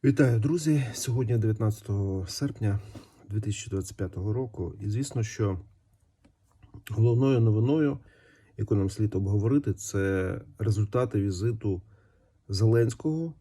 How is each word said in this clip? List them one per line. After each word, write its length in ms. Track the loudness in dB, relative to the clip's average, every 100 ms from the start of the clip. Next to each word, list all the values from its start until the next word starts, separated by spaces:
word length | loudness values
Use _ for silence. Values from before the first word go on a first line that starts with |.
Вітаю, 360 | 4 4 4 4
друзі! 440 | 2 0 2 2 0
Сьогодні 440 | -6 -4 -2 0 2
дев'ятнадцятого 880 | 2 0 0 -2 -4 -2 -2 -4 -6
серпня 520 | -4 -4 -2 -2 -2 -4 -18 -20 _ -8
дві 100 | -6
тисячі 300 | -4 -6 -4
двадцять 280 | -6 -6 -6
п'ятого 360 | -8 -4 -4
року. 400 | -2 -4 -6 -8 -6
І 100 | -4
звісно, 340 | -4 -4 -2
що 360 | -4 0 -2 -2 -8 _ _ _ _ _ _ _ _ _ -20 -20 -8
головною 500 | 2 4 4 4 4
новиною, 600 | 4 4 2 2 2 -2 -10 _ _ _ _ -8
яку 180 | 0 0
нам 140 | 0
слід 260 | 0 -2 0
обговорити, 580 | 0 0 2 0 0
це 680 | -6 -4 -2 0 0 -2 -6 -10 -4
результати 640 | -2 0 0 0 0 0
візиту 600 | -2 0 -2 -2 -4 -4 -8 _ _ _ _ _ _
Зеленського 840 | 2 6 6 4 2 -2 -2 -4 -8